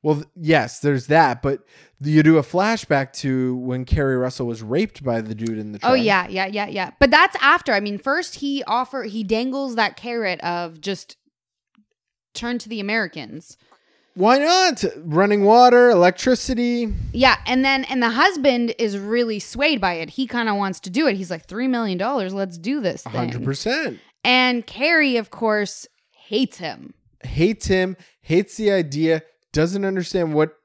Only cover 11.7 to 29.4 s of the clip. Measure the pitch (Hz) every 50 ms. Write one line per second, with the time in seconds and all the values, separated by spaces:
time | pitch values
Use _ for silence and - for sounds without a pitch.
11.7 | _ _ _ _ _ _ _ _ _ _ _ _ _ - - 233 247 240 - 214
12.7 | 233 214 196 202 214 226 208 165 - 156 131 - - 151 - - - _ _ _
13.7 | _ _ _ _ _ _ _ _ _ 180 185 214 254 277 285 320 349 370 370 370
14.7 | 285 - - 175 95 131 160 170 147 165 196 202 208 202 196 202 220 240 247 247
15.7 | 240 247 247 247 233 180 175 180 185 - - 254 254 - - - 214 220 240 240
16.7 | 240 240 240 220 202 - - - - 233 262 262 226 - - - 247 254 262 269
17.7 | 269 269 254 - 262 254 240 226 226 240 311 392 381 320 254 285 247 240 240 233
18.7 | 226 - 240 214 196 202 196 208 220 240 240 226 214 208 - - - 226 277 311
19.7 | 311 233 190 185 175 165 165 147 - - 262 226 - 240 233 220 208 202 196 190
20.7 | 185 - - 190 180 247 320 285 196 190 190 170 180 165 _ _ 185 214 254 269
21.7 | 254 240 233 208 185 175 190 233 285 262 196 185 190 196 196 190 170 170 160 208
22.7 | 277 302 226 180 - - - - 110 123 120 120 120 120 120 131 135 139 - -
23.7 | 254 285 - 170 120 - _ _ _ _ _ 233 254 254 254 254 247 240 220 -
24.7 | - 208 262 320 339 320 302 277 247 233 214 - - - 226 220 214 208 202 190
25.7 | - - - - _ _ _ _ _ _ _ - 220 220 269 - - - 180 156
26.7 | 104 - 69 - - _ _ _ _ _ - - - - 165 208 226 - - -
27.7 | 190 185 185 185 190 _ - _ _ _ _ - 156 175 208 - - - 220 202
28.7 | 202 190 170 147 139 147 160 160 160 156 160 _ _ _